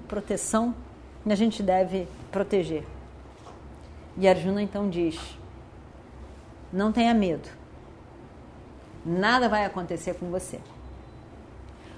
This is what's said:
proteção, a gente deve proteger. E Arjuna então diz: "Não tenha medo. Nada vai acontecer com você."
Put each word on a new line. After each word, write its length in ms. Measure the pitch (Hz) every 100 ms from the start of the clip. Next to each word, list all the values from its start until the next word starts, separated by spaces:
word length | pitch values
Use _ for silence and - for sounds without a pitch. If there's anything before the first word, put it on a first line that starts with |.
| -
proteção, 680 | 202 202 202 - 220 240 233 - - - - 214
a 80 |
gente 260 | 202 226 208
deve 460 | 196 185 185 190 175 - -
proteger. 540 | 190 196 202 160 156 - - - - - - - - - - - - - -
E 120 | 190
Arjuna 340 | 180 175 202
então 260 | 202 202 202
diz: 300 | 175 170 160 - - - - - - - - - - - - - - -
"Não 200 | 180 214
tenha 200 | 220 233
medo. 360 | 226 190 147 - - - - - - - - - - - - - - - -
Nada 440 | 165 170 208 247 233
vai 160 | 208
acontecer 500 | 196 185 170 170 180
com 160 | 170 180
você." 300 | 175 - - - - - - - - - - - - - - -